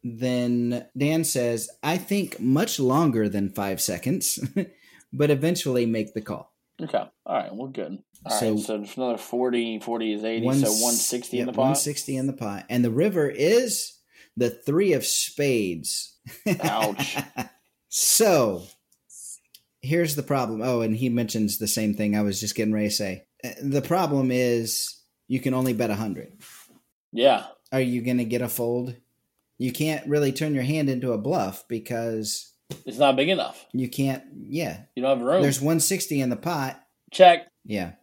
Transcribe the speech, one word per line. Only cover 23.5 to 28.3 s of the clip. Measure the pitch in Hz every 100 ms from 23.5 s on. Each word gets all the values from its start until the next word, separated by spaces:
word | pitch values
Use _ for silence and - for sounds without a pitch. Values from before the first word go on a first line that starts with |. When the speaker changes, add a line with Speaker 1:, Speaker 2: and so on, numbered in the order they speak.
| -
Speaker 1:
the | 139 139
problem | 143 175 165 139 131
is | 127 123 120 113 - - - _ _ _
you | 127
can | 127
only | 127 127
bet | 113 117
a | 101
hundred. | 110 85 57 - - - - _ _ _ _
Speaker 2:
Yeah. | 117 135 110 - - _
Speaker 1:
Are | 131
you | 127 123
gonna | 120 123
get | 113